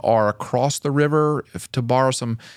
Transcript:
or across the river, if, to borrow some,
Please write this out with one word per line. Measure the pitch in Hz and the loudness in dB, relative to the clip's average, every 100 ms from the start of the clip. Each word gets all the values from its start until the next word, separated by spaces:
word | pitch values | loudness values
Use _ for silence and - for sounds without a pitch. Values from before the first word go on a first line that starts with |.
or | - 113 104 | 2 2 2
across | 104 - 123 139 - | -2 -4 -2 0 -2
the | 147 | -2
river, | 139 147 151 151 147 - | 0 2 2 0 -2 -6
if, | - - | -12 -8
to | 131 | -4
borrow | 117 127 131 | 0 2 2
some, | 127 117 113 - | 0 -4 -6 -8